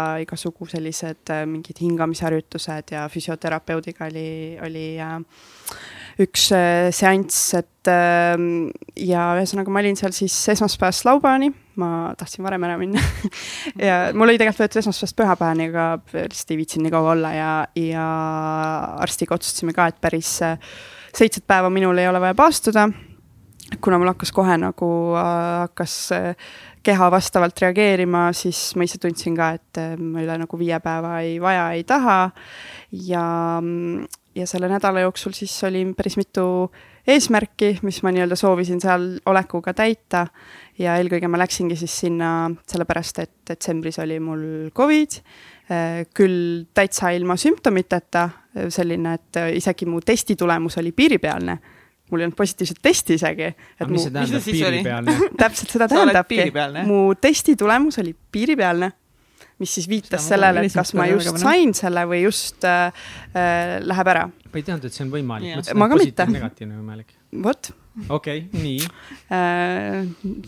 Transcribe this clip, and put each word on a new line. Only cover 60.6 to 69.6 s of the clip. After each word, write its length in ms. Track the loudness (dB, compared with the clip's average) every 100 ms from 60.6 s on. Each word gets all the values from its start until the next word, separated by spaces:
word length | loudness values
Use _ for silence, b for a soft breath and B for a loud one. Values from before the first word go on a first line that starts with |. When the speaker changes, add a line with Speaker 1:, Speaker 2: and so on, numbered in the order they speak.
Speaker 1:
et 80 | 2
Speaker 3:
kuulsin 60 | 0
Speaker 1:
kas 140 | -2
ma 100 | 0
Speaker 3:
esimest 80 | 2
Speaker 1:
just 160 | 2 0
Speaker 3:
korda, 60 |
väga 100 | 0
põnev. 60 | 4
Speaker 1:
sain 240 | 6 4
selle 300 | 2 0 -2 0
või 140 | 2
just, 420 | 2 0 -6 -2
äh, 280 | 2 2 2 B B B B
äh, 400 | -2 0 0 -2 -4
läheb 220 | -2 0 4
ära. 80 | 2 0 -8 -12
Speaker 2:
Ma 80 | -10
ei 60 |
teadnud, 220 | -6 -6 -8
et 40 | -8
see 80 |
on 60 | -6
võimalik. 380 | -4 -6 -6 -6
Speaker 3:
Jah. 80 | -8
Speaker 2:
Mõtlesin, 160 | -2 2
Speaker 1:
Ma 80 |
Speaker 2:
et 60 | 4
Speaker 1:
ka 60 | 4
mitte. 100 | 2
Speaker 2:
positiivne, 300 | 2 -2 -2
negatiivne 420 | -4 -10 -12 -12
võimalik. 320 | -12 -14 -18 _ _ -4
Speaker 1:
Vot. 260 | -4 -4 -8 -20 _ -16 -6
Speaker 2:
Okei, 380 | -6 -4 -8 -6
nii. 360 | -6 -4 -4 -6 B B -20 B
Speaker 1:
Äh, 800 | -2 0 0